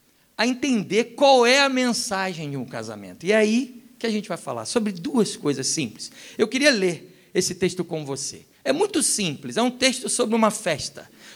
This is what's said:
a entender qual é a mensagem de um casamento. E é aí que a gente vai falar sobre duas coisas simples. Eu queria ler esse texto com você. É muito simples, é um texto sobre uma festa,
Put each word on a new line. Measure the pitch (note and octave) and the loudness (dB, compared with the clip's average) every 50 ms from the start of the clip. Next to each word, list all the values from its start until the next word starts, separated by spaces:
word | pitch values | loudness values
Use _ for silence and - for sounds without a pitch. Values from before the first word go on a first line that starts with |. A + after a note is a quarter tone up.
| _ _ _ _ _ _ _ - | _ _ _ _ _ _ _ -2
a | G#3+ | 0
entender | B3 B3+ B3 - C#4+ B3+ G#3+ E3+ C3+ F3 G#3+ A3+ A#3 - | 0 0 0 0 0 0 0 0 0 0 0 0 0 0
qual | - C#4+ C#4 C4+ B3 A#3 | 4 6 8 8 8 8
é | A#3+ C4 C#4+ | 6 6 6
a | C#4 C#4 | 4 4
mensagem | C4 B3+ B3+ B3 A#3 - - - G3 F#3+ F#3+ F#3+ F3+ D#3 D#3 C#3+ | 2 2 0 2 0 -2 -2 -4 -2 -2 -2 -4 -4 -6 -6 -6
de | C#3 C3+ | -6 -6
um | B2 | -6
casamento. | - - A#2+ A2 A2 A2 G#2 G2+ F#2+ F#2 - D#3+ | -6 -8 -8 -8 -8 -10 -12 -14 -16 -16 -6 0
E | F3 | 2
é | G#3+ A3 | 4 4
aí | G#3+ G#3+ A3 A#3+ C#4 - - - - - - _ | 6 6 4 2 2 0 -8 -18 -20 -20 -12 _
que | - | -4
a | A3+ | -2
gente | G#3+ G#3+ G3 - | -2 -4 -4 -6
vai | F3 D#3+ | -8 -8
falar | - C#3 B2+ A#2 A2 | -6 -8 -8 -6 -6
sobre | - - A#3+ G#3+ G#3+ | -6 -6 -4 -4 -6
duas | F#3+ F3 E3 D4 C#4 A#3+ G#3 - - - | -6 -6 -8 -4 0 0 0 0 -2 -4
coisas | - D3 C#3 B2+ C3 - | -4 -4 -2 -2 -4 -4
simples. | - E3 C#3+ G#2+ - - - - - - - - - - | -4 -4 -4 -6 -8 -12 -16 -18 -18 -20 -20 -16 -2 -2
Eu | G#3 G#3+ | -2 0
queria | B3 C4 C#4 D4+ | 0 2 2 4
ler | C4 G#3 F#3 F3+ E3 C#3 - - - _ _ _ _ | 4 4 0 -2 -2 -4 -10 -20 -20 _ _ _ _
esse | F3 F#3 - F3+ | -2 -2 -2 -2
texto | - F#3 F3+ F3+ F3+ E3+ | -2 -2 -2 -2 -2 -6
com | - - D#3+ D3+ | -6 -6 -8 -6
você. | C3+ C#3 C3+ - - A#2+ F2 - _ _ _ | -6 -8 -8 -8 -10 -12 -14 -20 _ _ _
É | _ - C4+ | _ -2 0
muito | D#4 G#4 - - E4 | 2 0 0 0 0
simples, | A3 - - - G3+ E3 C#3 - - B2 B2 | 0 0 0 0 -2 -2 -4 -6 -8 -6 -2
é | F#3 | 0
um | A#3 B3+ | 0 0
texto | B3 - B3+ C4 B3 - - - | 0 0 0 0 0 0 -4 -4
sobre | - - B3 A3 A3+ | -2 -2 0 0 2
uma | A3+ A3 G#3 | 4 4 2
festa, | - - - F3+ D#3 B2 - - - - - - - - - - - | 2 0 -2 -2 -2 -2 -4 -10 -12 -14 -20 -20 -20 -20 -20 -20 -18